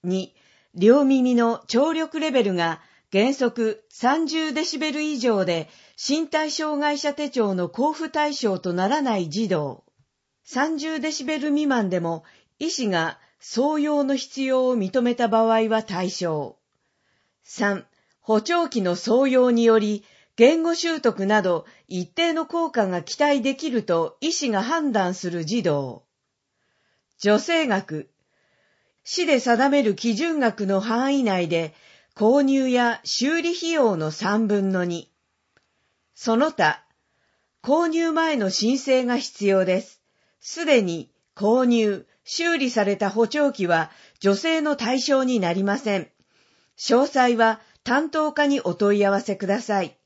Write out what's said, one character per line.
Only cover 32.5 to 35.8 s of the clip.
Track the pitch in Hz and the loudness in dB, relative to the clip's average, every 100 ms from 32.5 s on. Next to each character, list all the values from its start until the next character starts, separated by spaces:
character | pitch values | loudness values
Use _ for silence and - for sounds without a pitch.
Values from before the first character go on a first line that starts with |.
| 269 262 | 2 2
や | 247 240 226 | 2 0 -2
修 | - - 262 330 | -6 -2 0 0
理 | 339 349 | -2 -4
費 | 330 | -2
用 | 330 240 180 | 0 0 0
の | 156 | -4
三 | 156 190 208 220 | -4 -2 0 0
分 | 208 196 | 0 0
の | 185 | -2
二。 | 175 170 - _ _ _ _ _ _ _ | -2 -6 -10 _ _ _ _ _ _ _